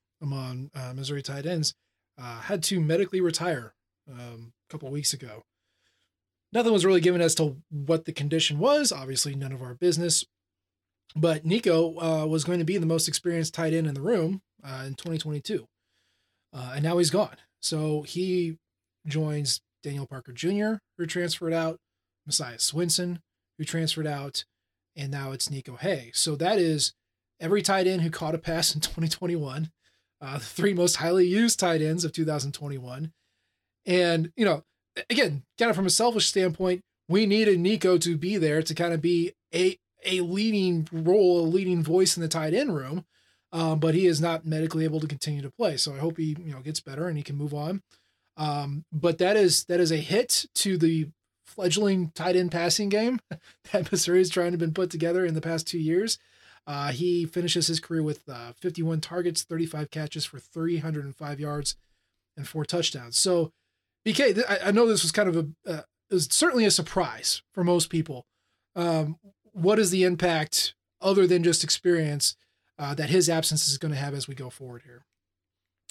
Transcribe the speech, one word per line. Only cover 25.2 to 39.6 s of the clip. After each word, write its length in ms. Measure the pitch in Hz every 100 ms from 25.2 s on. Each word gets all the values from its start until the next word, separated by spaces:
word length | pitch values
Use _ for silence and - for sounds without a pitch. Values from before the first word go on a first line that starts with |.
| 139
it's 180 | 175 -
Nico 260 | 139 131 120
Hay. 360 | 185 151 117
So 220 | - 165 143
that 220 | 170 214
is 340 | 165 156 - - _ _ _ -
every 220 | 165 202
tight 260 | - 190 185
end 140 | 185
who 80 | 165
caught 260 | - 160 160
a 40 |
pass 340 | 170 165 160
in 80 | 151
<laughs> 0 |
twenty 280 | - - 165
twenty-one, 600 | - 175 170 139 139 160 _ _ _ _ -
uh, 160 | 139 139
the 60 | -
three 280 | - 196
most 220 | 175 175 -
highly 300 | 165 185 180
used 320 | 202 233 -
tight 220 | 185 160
ends 220 | 156 170 165
of 60 |
two 140 | 165 156
thousand 280 | 147 139
twenty-one. 580 | - 143 135 123 131 160 _ _ _ _ _ _ _ -
And, 460 | 180 175 165 165 -
you 80 | 202
know, 180 | 151 - _ _ - -
again, 340 | 240 202 143 - -
kind 100 | 233
of 60 | 175
from 100 | 190
a 40 |
selfish 380 | - 240 220 -
standpoint, 560 | 196 185 160 185 180 - _ -
we 160 | 185 214
needed 340 | 208 214 180
Nico 380 | 180 220 185 175
to 180 | 170 156
be 200 | 175 208
there 240 | 156 151
to 100 | 160
kind 200 | 160 170
of 80 | 165
be 320 | 170 170 170 - _
a, 240 | 170